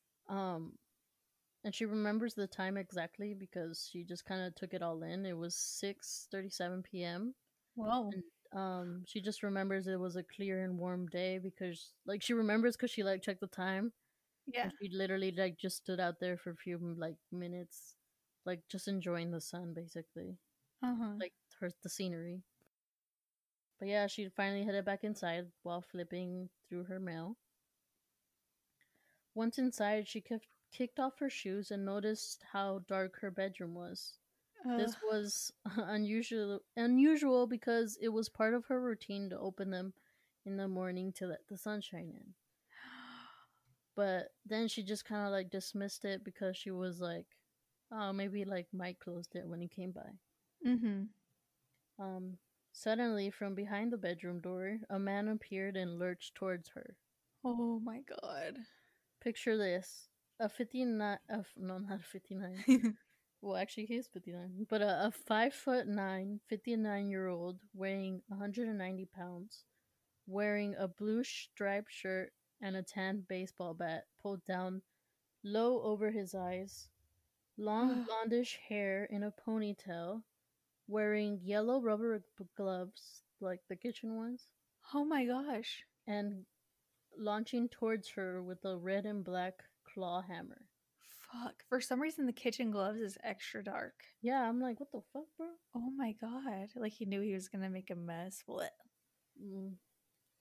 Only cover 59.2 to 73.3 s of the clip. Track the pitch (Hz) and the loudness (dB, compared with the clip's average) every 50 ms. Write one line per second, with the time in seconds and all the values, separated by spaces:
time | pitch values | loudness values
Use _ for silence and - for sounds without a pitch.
59.2 | - 240 226 - - 240 220 220 202 185 175 185 185 - - - - _ _ _ | -2 -2 -2 0 2 4 4 4 4 4 2 2 0 -4 -14 -16 -18 _ _ _
60.2 | _ _ _ _ 233 208 - - 247 226 - 254 254 247 226 214 208 208 202 - | _ _ _ _ -2 -2 0 -2 -4 -2 2 2 2 4 4 4 2 2 0 -2
61.2 | - - 214 220 190 - - - 190 185 185 185 202 196 196 190 170 - - 190 | -4 -4 -4 -4 -4 -4 -8 -8 -6 -4 -4 -4 -4 -4 -4 -6 -6 -8 -12 -14
62.2 | - - 190 190 196 180 185 190 202 - 262 247 247 226 214 - _ _ _ _ | -10 -8 -6 -6 -4 -6 -6 0 8 8 8 10 8 2 0 -2 _ _ _ _
63.2 | _ _ _ _ - 202 190 185 196 208 - - 214 214 233 240 247 - - 185 | _ _ _ _ -4 -2 0 0 0 -2 -2 -8 -4 -2 -2 -2 -2 -4 -10 -10
64.2 | - 185 175 175 175 185 180 190 214 - 220 214 208 208 185 - 190 214 208 - | -8 -8 -8 -8 -8 -8 -6 -6 -2 0 2 4 4 4 4 4 2 2 0 -2
65.2 | - - 220 214 233 277 277 - - 277 254 254 - 202 208 208 196 190 190 190 | 0 2 6 6 6 4 2 0 2 4 4 4 4 2 0 0 0 0 0 -2
66.2 | 190 196 208 208 - - 226 202 - 240 233 220 214 214 202 202 202 202 196 190 | -2 -2 -4 -6 -4 -4 -4 -4 0 0 2 2 4 2 2 2 2 0 0 2
67.2 | 190 185 180 170 170 180 180 185 - - - 190 190 196 196 196 196 190 190 185 | 2 0 0 0 -2 -4 -4 -6 -12 -16 -6 -2 0 0 0 0 0 -2 -2 -4
68.2 | - - 202 196 202 202 196 233 240 226 220 202 185 185 190 185 190 180 - 190 | -6 -6 -6 -4 -2 -2 -2 0 0 0 0 -2 -2 -2 -2 -4 -6 -8 -8 -8
69.2 | 175 180 180 175 185 220 - - - _ _ _ _ _ _ _ _ _ _ _ | -8 -8 -6 -8 -10 -12 -14 -20 -20 _ _ _ _ _ _ _ _ _ _ _
70.2 | _ - 185 202 208 208 208 208 208 202 202 - 196 185 175 - 202 214 220 233 | _ -4 0 2 4 4 4 4 2 0 0 0 0 -2 0 0 0 2 4 4
71.2 | 262 - - - - - _ - 208 196 196 202 214 - - - - 190 185 185 | 2 0 -2 -8 -8 -10 _ 0 0 2 2 2 0 -2 -12 -6 -2 0 0 0
72.2 | 190 - _ _ _ _ _ _ 240 196 190 190 180 - - 208 190 190 190 208 | 0 -2 _ _ _ _ _ _ -4 -2 -2 -2 -4 -4 -2 0 0 2 0 0
73.2 | 185 - | -2 -2